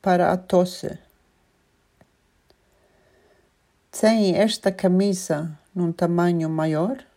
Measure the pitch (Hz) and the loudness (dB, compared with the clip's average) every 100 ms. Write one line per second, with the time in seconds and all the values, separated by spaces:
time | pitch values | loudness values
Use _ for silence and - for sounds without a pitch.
0 | - 180 170 180 - 180 180 - - - | 2 2 2 0 0 2 2 -4 -12 -12
1 | _ _ _ _ _ _ _ _ _ _ | _ _ _ _ _ _ _ _ _ _
2 | _ _ _ _ _ _ _ _ _ _ | _ _ _ _ _ _ _ _ _ _
3 | _ _ _ _ _ _ _ _ _ - | _ _ _ _ _ _ _ _ _ 0
4 | 214 226 196 175 214 - 196 190 190 180 | 2 2 2 2 0 0 -4 0 0 2
5 | 202 185 - 151 160 151 _ 190 170 165 | 2 -2 -4 -4 -4 -12 _ -4 -4 -2
6 | 170 170 175 170 160 160 156 156 185 269 | -2 2 2 0 -2 -2 -2 0 -2 -4
7 | - | -12